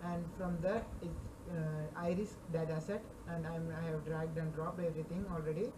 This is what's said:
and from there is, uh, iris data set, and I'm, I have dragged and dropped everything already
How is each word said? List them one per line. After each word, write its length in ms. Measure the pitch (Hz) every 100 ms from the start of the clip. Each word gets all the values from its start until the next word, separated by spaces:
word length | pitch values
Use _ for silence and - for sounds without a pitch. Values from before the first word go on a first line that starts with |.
and 200 | 175 175 165 -
from 220 | 180 170
there 240 | 175 220 226 -
is, 140 | 175 165 - - 180
uh, 500 | 170 156 151 151 165
iris 340 | 175 180 208 - -
data 280 | 160 160 160
set, 220 | 156 208 - - -
and 180 | 170 160
I'm, 220 | 165 160 160
I 100 | 165
have 140 | 156
dragged 340 | 151 160 160 160
and 160 | 160
dropped 260 | 151 160 180
everything 440 | 175 156 156 175 196
already 400 | 170 156 156 233